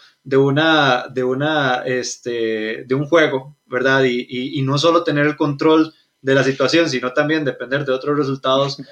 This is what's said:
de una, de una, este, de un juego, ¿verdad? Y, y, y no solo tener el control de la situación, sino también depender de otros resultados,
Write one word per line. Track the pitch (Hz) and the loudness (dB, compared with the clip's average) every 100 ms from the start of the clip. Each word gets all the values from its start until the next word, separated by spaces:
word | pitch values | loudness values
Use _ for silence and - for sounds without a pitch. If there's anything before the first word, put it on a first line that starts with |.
| _ _ | _ _
de | 139 135 | -2 2
una, | 139 139 160 156 139 127 - | 4 4 2 4 4 2 -2
de | 127 | -4
una, | 127 131 147 156 131 123 131 | -2 0 0 0 0 -2 -2
este, | 127 117 - 123 120 113 110 107 113 | -4 -4 -10 -8 -4 -4 -4 -6 -8
de | 127 135 | -4 -4
un | 143 | 2
juego, | 165 151 131 135 - _ | 2 2 0 -8 -20 _
¿verdad? | 123 127 135 | -2 0 2
Y, | 131 120 123 | 2 0 -4
y, | 123 131 147 | -8 -6 -4
y | |
no | 135 143 | -2 0
solo | 165 170 | 2 2
tener | 170 147 147 | 0 0 0
el | 147 | 0
control | 151 143 156 160 156 _ _ _ | -4 0 2 4 2 _ _ _
de | 135 | 0
la | 135 131 | 2 2
situación, | 135 131 165 160 | 0 0 2 2
sino | 131 127 | 0 -4
también | 151 147 156 | -2 0 0
depender | 139 - 123 139 | -2 -6 -6 -4
de | 135 | -2
otros | 131 139 147 | -4 -2 -2
resultados, | 139 135 131 135 139 - 135 | -2 -4 0 0 0 -4 -14